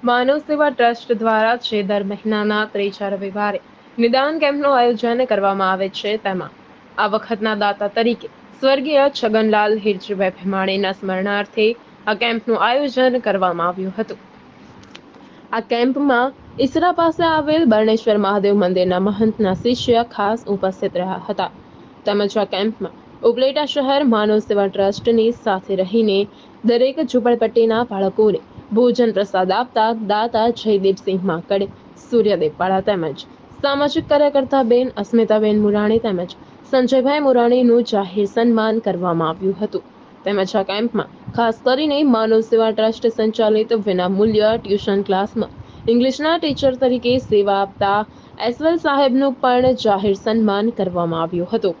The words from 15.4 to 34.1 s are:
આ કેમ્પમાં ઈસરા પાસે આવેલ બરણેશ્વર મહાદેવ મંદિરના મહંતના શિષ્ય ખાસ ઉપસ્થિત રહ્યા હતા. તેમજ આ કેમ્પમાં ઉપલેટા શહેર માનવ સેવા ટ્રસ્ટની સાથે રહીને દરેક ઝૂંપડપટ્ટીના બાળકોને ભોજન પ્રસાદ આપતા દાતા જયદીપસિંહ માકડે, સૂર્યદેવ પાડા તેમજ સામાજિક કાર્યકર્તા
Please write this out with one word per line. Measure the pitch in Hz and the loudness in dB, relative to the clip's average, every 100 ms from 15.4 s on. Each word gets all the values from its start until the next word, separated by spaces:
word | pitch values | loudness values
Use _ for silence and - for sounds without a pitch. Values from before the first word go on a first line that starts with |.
| - | -8
આ | 226 | -8
કેમ્પમાં | 220 233 247 269 285 240 254 269 - - | -4 0 0 0 2 2 0 -6 -20 -4
ઈસરા | 262 330 349 | -2 2 0
પાસે | 339 330 320 | 2 0 0
આવેલ | 339 311 294 311 311 | 0 0 0 2 4
બરણેશ્વર | 214 220 220 226 214 | 4 2 0 0 0
મહાદેવ | 196 202 196 202 | 2 0 2 2
મંદિરના | 180 185 185 180 | 2 2 0 0
મહંતના | 196 202 220 214 202 185 | -2 0 -2 0 -2 0
શિષ્ય | 240 247 - 233 | -2 -2 0 0
ખાસ | 240 - 202 226 - | 0 -4 -2 -2 -4
ઉપસ્થિત | 202 190 190 196 175 | -4 -4 -4 -6 -4
રહ્યા | 180 190 170 | -6 -8 -8
હતા. | 202 175 - - - - - | -6 -6 -8 -20 -20 -20 -8
તેમજ | - 208 208 214 | -4 -2 0 -2
આ | 196 | -2
કેમ્પમાં | 185 214 214 185 - - - | -2 -4 -4 -12 -12 -20 -2
ઉપલેટા | 233 233 262 285 294 | 0 2 0 0 -2
શહેર | 294 269 277 285 | -2 0 2 2
માનવ | 220 214 214 | 2 2 0
સેવા | 208 202 196 | 0 0 0
ટ્રસ્ટની | 196 196 196 240 233 220 | 0 -2 0 0 2 2
સાથે | 240 226 190 - 190 | 0 -4 -4 -2 -4
રહીને | 185 226 214 196 202 - - - | 0 0 2 0 -2 -8 -20 -4
દરેક | 214 233 254 277 | 0 2 2 0
ઝૂંપડપટ્ટીના | 262 247 226 240 226 226 226 220 | 0 0 2 2 2 2 2 2
બાળકોને | 240 196 196 190 214 185 - - - | -2 -2 -2 2 2 2 -6 -20 -4
ભોજન | 208 247 240 233 | 2 2 4 0
પ્રસાદ | 190 202 190 185 | 0 -2 -2 0
આપતા | 196 247 233 220 226 208 | -2 -2 0 0 -2 -2
દાતા | 208 233 226 226 | -2 0 0 0
જયદીપસિંહ | 233 220 202 190 190 - 190 | 0 0 2 2 0 -2 -2
માકડે, | 185 165 - 196 196 - - - | -2 -4 -2 -4 -4 -8 -20 -20
સૂર્યદેવ | - 240 208 190 156 - | -2 2 2 2 -2 -2
પાડા | 180 190 | -2 0
તેમજ | 196 196 160 147 - - - - | 0 -2 -4 -8 -16 -20 -20 -4
સામાજિક | 277 277 285 320 | -2 0 0 -2
કાર્યકર્તા | - | 0